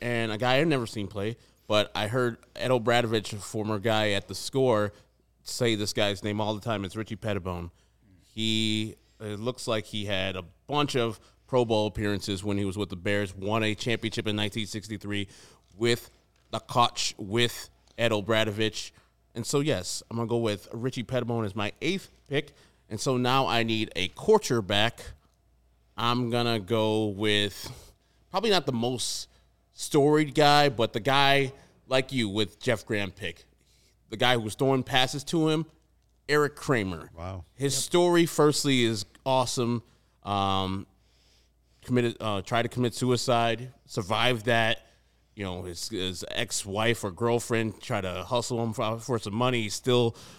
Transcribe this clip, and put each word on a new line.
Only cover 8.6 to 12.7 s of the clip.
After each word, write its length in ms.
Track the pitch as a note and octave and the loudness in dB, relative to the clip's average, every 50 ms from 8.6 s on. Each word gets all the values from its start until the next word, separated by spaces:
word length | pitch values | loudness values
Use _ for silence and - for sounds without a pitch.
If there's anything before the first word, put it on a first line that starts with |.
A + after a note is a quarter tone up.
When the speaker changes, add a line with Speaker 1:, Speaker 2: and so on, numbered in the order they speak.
| A2 G#2+ G#2+ G#2+ G#2+ G#2+ - _ _ _ _ - | 2 0 0 -2 -2 -4 -8 _ _ _ _ -14
Speaker 1:
it 200 | A2 G#2 G#2 G2+ | -10 -10 -8 -6
looks 280 | A2 B2 B2 - - | -6 -6 -6 -6 -4
like 180 | B2+ A2+ A2 G#2 | -2 -2 -2 -4
he 200 | - - G#2+ G2+ | -6 -8 -6 -4
had 300 | G#2 G2+ F#2 F#2+ G2 F#2 | -2 -2 0 0 -2 -4
a 80 | F#2 F2 E2 _ _ _ | -6 -10 -14 _ _ _
bunch 280 | - C#3 D3 D3 C#3+ - | -4 0 0 0 0 0
of 240 | B2+ A#2 A2+ G#2 - _ _ _ _ _ | 0 0 0 -4 -8 _ _ _ _ _
Pro 160 | - C3 B2+ B2 | 0 2 2 4
Bowl 220 | A2+ A2+ G#2+ G#2+ | 4 4 2 2
appearances 560 | G#2+ G2 A2 G#2+ G2+ G2+ F#2+ - G#2+ G2 F#2+ G2+ | 0 -2 -2 -2 -2 -2 -2 -2 -4 -4 -4 -2
when 140 | G#2 G2+ | -2 0
he 80 | G2+ G2+ | 0 0
was 120 | F#2+ | -2